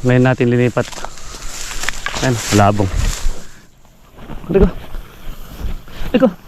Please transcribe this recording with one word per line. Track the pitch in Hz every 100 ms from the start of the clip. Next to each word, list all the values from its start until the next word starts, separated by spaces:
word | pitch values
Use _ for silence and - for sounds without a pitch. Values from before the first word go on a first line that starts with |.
Ngayon | 127 127 127
natin | 127 123
linipat. | 120 123 110 120 - - - - - - - - - - - - - 131
Ayan, | 117 -
malabong. | 104 101 101 98 - - - - - - - - _ - - - - - - -
Halika. | 196 190 - - - - - - - - - - - - - -
Halika. | 240 262 175